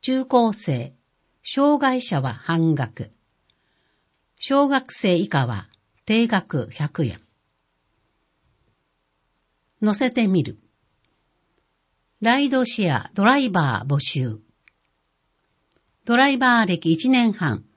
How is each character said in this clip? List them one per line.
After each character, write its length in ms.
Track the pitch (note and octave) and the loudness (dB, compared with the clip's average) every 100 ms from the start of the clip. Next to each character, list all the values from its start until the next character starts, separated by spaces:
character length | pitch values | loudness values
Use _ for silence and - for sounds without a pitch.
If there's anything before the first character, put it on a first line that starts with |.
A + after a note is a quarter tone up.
中 240 | - C4 | -2 -2
高 280 | B3+ B3 A#3 | 2 2 2
生、 420 | G3+ - C3 B2+ _ _ _ _ _ | 0 -4 -4 -6 _ _ _ _ _
障 360 | - - C#4+ D4 | -8 0 2 4
害 200 | C#4 B3+ | 2 0
者 200 | B3+ D#3 | -2 -4
は 120 | C3 | -4
半 420 | G#2+ - E3 E3 | -8 -4 0 2
額。 380 | D3 A#2+ - - _ _ _ _ _ _ _ _ _ _ _ _ _ | 0 -4 -8 -16 _ _ _ _ _ _ _ _ _ _ _ _ _
小 300 | - C#4 C#4+ | -2 2 2
学 260 | C4+ C4 | 0 -4
生 220 | - G3+ F3 | -4 0 0
以 120 | G3+ | 0
下 180 | C#3+ B2 | -2 -2
は 220 | G#2+ - _ _ _ | -4 -10 _ _ _
定 220 | - A3 A#3 | -2 0 2
額 420 | G#3+ - D3 A2 | 0 -2 -6 -6
百 320 | - D3 - | -6 -8 -4
円。 160 | C3+ E2 _ _ _ _ _ _ _ _ _ _ _ _ _ _ _ _ _ _ _ _ _ _ _ _ _ _ | -4 -6 _ _ _ _ _ _ _ _ _ _ _ _ _ _ _ _ _ _ _ _ _ _ _ _ _ _
乗 140 | G#3+ | -2
せ 160 | G#3 C4 | 0 -2
て 160 | B3 A3 | 0 2
み 160 | F#3 | 2
る。 160 | A2+ G#2+ _ _ _ _ _ _ _ _ _ _ _ _ _ _ _ _ | 0 -8 _ _ _ _ _ _ _ _ _ _ _ _ _ _ _ _
ラ 200 | A3 B3+ | 2 2
イ 100 | C#4+ | 2
ド 140 | C4 | 2
シ 180 | B3 - | 0 0
ェ 100 | F#3 | 0
ア 160 | B2+ - | 0 -4
ド 80 | - | 0
ラ 160 | G3+ C#4 | 2 4
イ 100 | B3+ | 2
バ 340 | F3+ D3 G#2 A#2+ | 0 0 -2 -2
ー 20 | |
募 120 | C#3+ | -2
集。 400 | - C#3 B2+ G#2+ _ _ _ _ _ _ _ _ _ _ _ _ _ _ _ _ | -2 -4 -4 -6 _ _ _ _ _ _ _ _ _ _ _ _ _ _ _ _
ド 120 | - A#3+ | -2 2
ラ 140 | C4+ | 2
イ 60 | C4+ | 2
バ 280 | B3+ A#3+ | 2 2
ー 20 | G#3+ | 2
歴 240 | E3+ E3 | 0 0
一 200 | D#3+ B3+ | 0 2
年 220 | B3+ A#3 | 2 2
半 320 | G3+ D#3+ G#2 - | 0 -2 -4 -8